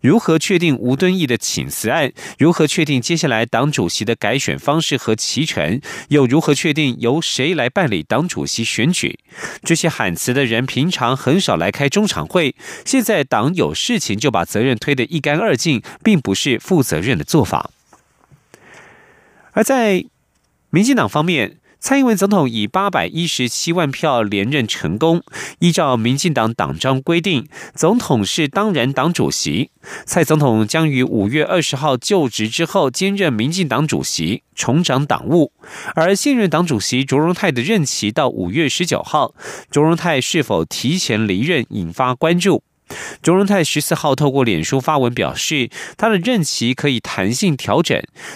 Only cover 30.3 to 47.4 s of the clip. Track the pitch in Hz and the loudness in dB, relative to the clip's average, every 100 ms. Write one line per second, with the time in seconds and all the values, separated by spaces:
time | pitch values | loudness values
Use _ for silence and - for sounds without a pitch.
30.3 | 156 143 110 107 160 160 131 123 110 101 | 4 4 4 2 2 0 2 0 2 0
31.3 | 143 147 185 151 135 151 127 - 202 139 | 0 0 0 0 -2 0 0 2 2 2
32.3 | - 110 113 165 196 143 123 190 196 180 | -2 -4 -2 -2 0 0 0 -2 0 0
33.3 | 113 123 175 165 120 151 73 - - 80 | 0 -2 0 0 0 0 -2 -2 -4 -2
34.3 | 104 _ - - 139 175 131 147 - - | -4 _ -6 0 2 2 0 0 -2 2
35.3 | 170 147 _ - - - - 165 196 294 | 2 2 _ -20 -16 -6 0 2 2 2
36.3 | 262 202 151 175 117 - 123 135 135 156 | 2 2 0 0 0 0 -2 0 0 0
37.3 | 180 190 127 131 220 139 - 107 113 135 | 0 -2 -2 0 0 0 -2 -2 0 -2
38.3 | 107 90 113 151 - 180 - - 156 131 | -2 -4 -2 -2 -2 -2 -2 0 0 0
39.3 | - - - - 147 156 165 175 143 123 | -4 -16 -16 -4 2 4 2 0 0 0
40.3 | 151 143 95 80 - 120 185 - 110 110 | -2 0 0 -2 -4 -4 -2 -2 0 0
41.3 | 92 139 170 110 107 85 85 127 127 160 | 0 0 -2 -2 -6 -6 -2 -2 0 2
42.3 | 175 190 143 _ _ _ - - - - | 2 2 0 _ _ _ -14 -14 -4 2
43.3 | 180 196 202 151 - - 165 156 131 147 | 2 4 2 2 -2 -2 -2 0 2 2
44.3 | 135 120 87 82 135 131 151 123 120 - | 2 2 0 0 -2 0 0 0 0 -4
45.3 | - - 151 117 - - - 220 208 175 | -2 -4 -2 -4 -6 -16 -2 0 2 2
46.3 | 247 151 - 117 127 147 123 - - 95 | 0 0 -2 -2 0 0 -2 -4 -2 -2
47.3 | 123 | 0